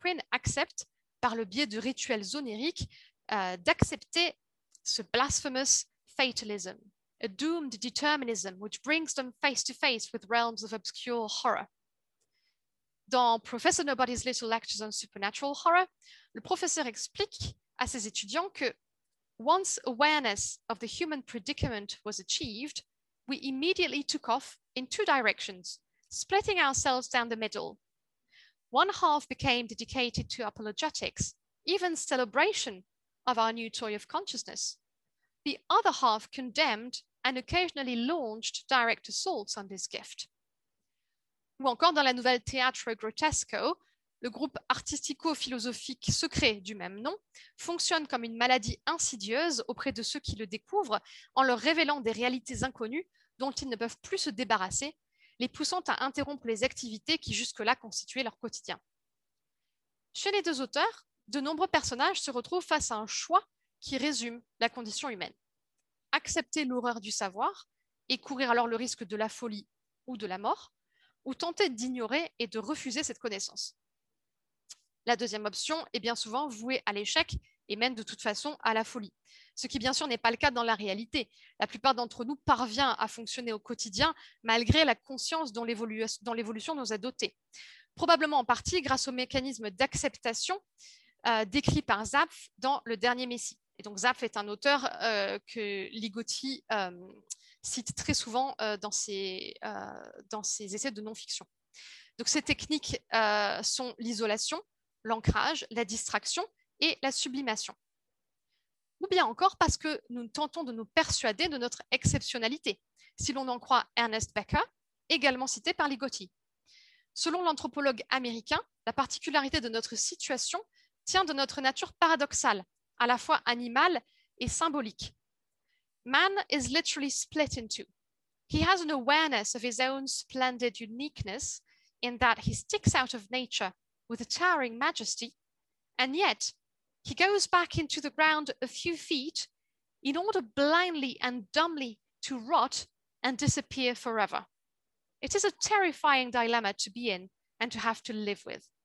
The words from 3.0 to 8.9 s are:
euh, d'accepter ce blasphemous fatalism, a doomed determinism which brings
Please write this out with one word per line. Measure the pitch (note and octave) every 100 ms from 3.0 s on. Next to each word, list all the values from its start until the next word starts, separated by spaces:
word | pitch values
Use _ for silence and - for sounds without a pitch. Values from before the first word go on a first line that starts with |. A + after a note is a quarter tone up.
| - _ -
euh, | G#3 F#3 F3+
d'accepter | A#3 E4 - D#4 - E4+ E4+ - _ _ _ _
ce | - -
blasphemous | F#3+ A#3 C#4+ - C#4+ B3+ C4+ - - _ _ -
fatalism, | B3+ A#3+ G#3+ G#3 F3+ - - _ _ _
a | A#3
doomed | F#3+ D4+ E4+ C#4 G#3+
determinism | B3 - D4 D4+ A#3+ G#3+ F#3+ F#3
which | G#3 -
brings | C4